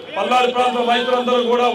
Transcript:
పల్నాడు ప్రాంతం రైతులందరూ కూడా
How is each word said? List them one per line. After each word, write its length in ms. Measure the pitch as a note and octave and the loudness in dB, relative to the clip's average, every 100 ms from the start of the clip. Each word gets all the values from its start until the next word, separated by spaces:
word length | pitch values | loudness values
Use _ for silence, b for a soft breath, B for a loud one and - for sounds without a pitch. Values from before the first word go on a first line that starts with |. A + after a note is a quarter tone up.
| - D4+ | -10 -6
పల్నాడు 340 | G3+ B3 B3 B3 | 0 2 2 0
ప్రాంతం 320 | B3 A#3+ A#3+ | 0 0 0
రైతులందరూ 480 | A#3+ B3 B3 B3 B3 A#3 | 0 0 -2 0 0 2
కూడా 160 | A#3+ A#3+ | 2 2